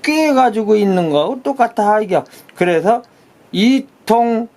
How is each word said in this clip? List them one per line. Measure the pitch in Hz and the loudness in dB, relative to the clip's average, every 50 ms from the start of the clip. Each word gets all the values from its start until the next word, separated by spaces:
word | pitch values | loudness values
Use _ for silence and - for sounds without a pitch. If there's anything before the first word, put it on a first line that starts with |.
| - | -4
꿰가지고 | 294 302 311 311 302 277 262 254 240 202 220 220 202 214 | -2 -2 0 0 0 2 2 2 2 0 -2 0 0 2
있는 | 214 202 196 190 180 175 160 | 2 2 0 0 0 0 0
거하고 | 147 147 151 185 269 254 - | 0 0 0 -2 -4 -6 -6
똑같아, | 277 269 269 240 233 - - 208 202 214 214 | -8 -2 -2 -2 -2 0 -2 0 0 0 0
이게. | 214 185 185 147 - - - - - - _ | 0 0 -2 -2 -2 -4 -20 -20 -20 -20 _
그래서 | - 180 180 175 160 160 196 233 247 247 _ _ _ _ _ _ _ _ _ | -4 -2 0 0 0 2 0 0 0 -2 _ _ _ _ _ _ _ _ _
이 | - 180 208 240 262 262 269 - _ _ _ | -2 0 2 2 2 0 -2 -6 _ _ _
통 | - 220 233 233 233 233 226 233 226 _ | 0 0 2 2 0 0 -4 -4 -8 _